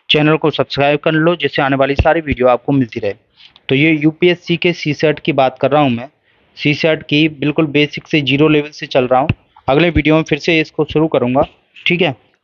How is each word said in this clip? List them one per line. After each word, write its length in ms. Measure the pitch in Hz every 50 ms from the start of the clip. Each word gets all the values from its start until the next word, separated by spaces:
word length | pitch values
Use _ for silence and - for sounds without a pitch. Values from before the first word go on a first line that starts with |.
| _ -
चैनल 260 | - 151 156 156 156
को 140 | 143 160 151
सब्सक्राइब 480 | - - 131 _ - 139 139 143 147 147
कर 120 | - 165
लो 220 | 156 156 160 170 175
जिससे 260 | 160 143 135 - 156
आने 140 | 143 135 139
वाली 180 | 135 135 135 139
सारी 240 | - - 160 156 170
वीडियो 260 | 156 143 123 - 123 123
आपको 240 | 123 - - 147
मिलती 280 | 139 135 123 110 - 113
रहे। 140 | 107 101 101 _ _ _ _ _ - - _ _ _ -
तो 60 | 139
ये 180 | 139 151 165
यूपीएससी 640 | 160 147 147 160 156 - 180 180 170 - - - 170
के 160 | 165 - 175 165
सीसैट 440 | - - 151 139 - 165 151 151 -
की 120 | - 160 143
बात 240 | 135 131 127 - -
कर 120 | 139 123
रहा 120 | 139 151
हूँ 80 | 147 131
मैं, 180 | 117 117 127 139 _ _ _ _ _ _ _ _ _
सीसैट 460 | - - 147 147 - - 160 156 151 151
की 240 | - 147 147 160 156
बिल्कुल 360 | 151 131 143 147 143 165 160 143
basic 400 | 135 147 147 147 - - - -
से 120 | 165 151
zero 260 | 135 127 139 139 156 156
level 220 | 151 147 147 151
से 160 | - - 156 135
चल 180 | - 135 123
रहा 140 | 123 131 127
हूँ। 80 | 147 - - _ _ _ _ - - 131
अगले 220 | 135 151 175 175
वीडियो 240 | 151 151 143 151 156
में 80 | 160 160
फिर 140 | - 156 143
से 200 | - 180 165 160
इसको 240 | 156 - _ - 147
शुरू 200 | - - 151 160 156
करूँगा, 340 | - 131 123 123 127 143 160 - _ _ _ _ _
ठीक 260 | - - - 180 170
है। 120 | 180 147 117 _ _ _ _ _